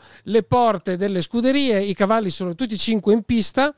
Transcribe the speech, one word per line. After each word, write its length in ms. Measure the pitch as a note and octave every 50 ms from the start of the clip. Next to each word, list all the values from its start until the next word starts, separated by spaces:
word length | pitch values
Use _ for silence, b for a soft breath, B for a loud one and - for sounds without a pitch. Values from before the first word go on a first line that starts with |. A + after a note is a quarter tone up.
| B B B B B
le 180 | - G#3 A3+ -
porte 540 | - - B3 A#3+ A3+ G3+ F3 - F#3+ F3+
delle 220 | F3 G3+ G#3 F#3+ F3+
scuderie, 640 | E3 - - A#3+ A#3 C4 C4+ C#4+ C#4 B3+ G#3+ F#3+
i 140 | G3+ G3+ F3+
cavalli 340 | - G3+ F#3+ A3 A3+ G#3+ F3+
sono 240 | - - F#3+ F3 E3+
tutti 220 | - C4 G#3+ A3
e 20 |
cinque 340 | F#3 - A#3 A3+ G3+ - G#3
in 120 | G#3+ A#3 G3+
pista, 500 | - A#3+ A3+ G3 - - C4 C4+ D4+ C#4+